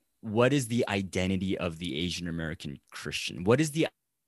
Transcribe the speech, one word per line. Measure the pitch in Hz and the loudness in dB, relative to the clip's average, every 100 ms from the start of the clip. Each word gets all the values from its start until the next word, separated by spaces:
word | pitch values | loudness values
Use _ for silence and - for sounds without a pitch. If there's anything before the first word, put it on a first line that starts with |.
| _ _ | _ _
what | 110 107 123 | -2 4 6
is | 143 113 | 4 2
the | 120 - | 0 2
identity | 98 95 95 92 95 95 95 | 0 0 0 2 2 0 -2
of | 87 80 | -4 -4
the | 87 69 | -6 -2
Asian | 87 80 87 | -4 -4 -6
American | 82 80 78 78 69 _ | -4 -4 -6 -10 -12 _
Christian, | - - - - - | -12 -8 -6 -6 -2
what | 90 131 | 4 4
is | 156 | 4
the | 151 151 _ _ _ | 0 -2 _ _ _